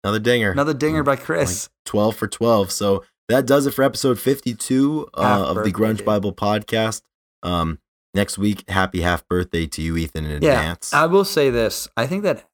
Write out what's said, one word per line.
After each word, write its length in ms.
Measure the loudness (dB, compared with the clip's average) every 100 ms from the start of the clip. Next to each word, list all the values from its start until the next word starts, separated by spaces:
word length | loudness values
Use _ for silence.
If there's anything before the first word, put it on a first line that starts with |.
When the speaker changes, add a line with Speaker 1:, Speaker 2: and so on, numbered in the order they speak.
Speaker 1:
Another 160 | -2 0
dinger. 320 | 2 2 2
Speaker 2:
Another 220 | 0 0
dinger 300 | 0 0 0
by 120 | 0 -2
Speaker 1:
Mm, 60 |
Speaker 2:
Chris. 440 | -2 -2 -2 -4 -10
Speaker 1:
like, 160 | _ -4
twelve 300 | 0 0 0
for 120 | -8
twelve. 440 | -2 2 4 2
So 340 | -2 0 0 -2 _ 0
that 160 | 0 4
does 220 | 2 2
it 40 |
for 120 | 2
episode 360 | 0 2 0 0
fifty-two, 920 | 0 -2 -4 -6 0 2 2 0 -6
uh, 80 | -2
Speaker 2:
Half 180 | 2 2
Speaker 1:
of 60 | 0
the 40 | 0
Speaker 2:
birthday, 100 | -2
Speaker 1:
Grunge 260 | 0 0 0
Speaker 2:
dude. 80 | 0
Speaker 1:
Bible 280 | 0 -2
podcast. 680 | -2 0 0 -2 -2 -2 -4 _ _ _ _
Um, 340 | -4 -2 -2 -6 _ _ _ -2
next 240 | -2 -2
week, 280 | -2 -2 -2
happy 320 | 0 0 0
half 260 | 0 0 _
birthday 400 | -2 0 -4 -4
to 140 | -4
you, 140 | -2 -2
Ethan, 280 | -4 -6 -6
in 160 | 0
Speaker 2:
Yeah, 120 | 2 2
Speaker 1:
advance. 320 | 0 -6 -2 0
Speaker 2:
I 100 | 4
will 200 | 2 2
say 260 | 2 2
this. 360 | 2 0 -2 -8 -4
I 120 | -4
think 160 | -2
that 260 | -2 -4 _